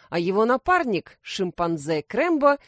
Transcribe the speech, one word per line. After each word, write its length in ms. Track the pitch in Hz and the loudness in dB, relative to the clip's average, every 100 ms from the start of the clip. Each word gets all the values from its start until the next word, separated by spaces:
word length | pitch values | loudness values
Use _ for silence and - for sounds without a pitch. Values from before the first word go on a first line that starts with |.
| - | -8
а 100 | 175 | -4
его 280 | 175 196 226 | 0 2 2
напарник, 720 | 254 - 359 269 180 - _ | 2 2 0 2 -4 -6 _
шимпанзе 800 | - - 180 - 170 165 143 156 | -12 -6 -6 -2 -2 -2 -2 -4
Крембо, 580 | - 220 349 311 285 285 | -4 -2 0 2 2 2